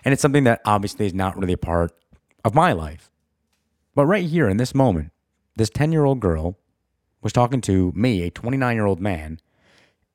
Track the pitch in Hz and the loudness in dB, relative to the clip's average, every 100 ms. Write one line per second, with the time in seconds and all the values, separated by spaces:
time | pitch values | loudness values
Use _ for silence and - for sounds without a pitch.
0 | 135 135 151 143 123 113 104 104 101 - | 0 2 2 4 4 2 2 0 0 -4
1 | 101 92 95 95 90 90 82 85 85 - | -4 -2 -4 -2 -4 -2 -2 0 -2 -6
2 | _ _ _ _ 110 135 175 90 78 82 | _ _ _ _ 0 2 2 0 -6 -12
3 | _ _ _ _ _ _ _ _ _ 143 | _ _ _ _ _ _ _ _ _ 0
4 | 143 208 175 165 110 104 123 135 131 82 | 2 0 0 2 2 2 0 2 2 0
5 | 76 - _ _ _ 110 110 - 151 160 | -4 -14 _ _ _ -4 -2 0 0 2
6 | 139 131 98 78 82 98 _ _ _ _ | 0 0 0 -2 -4 -8 _ _ _ _
7 | _ _ 110 123 120 131 - 95 92 90 | _ _ -2 0 0 0 0 2 2 0
8 | 123 92 87 - 117 135 123 113 101 90 | 0 0 -4 -6 -6 -2 -2 0 0 0
9 | 101 82 78 80 _ _ _ _ _ _ | -4 -4 -8 -14 _ _ _ _ _ _
10 | _ | _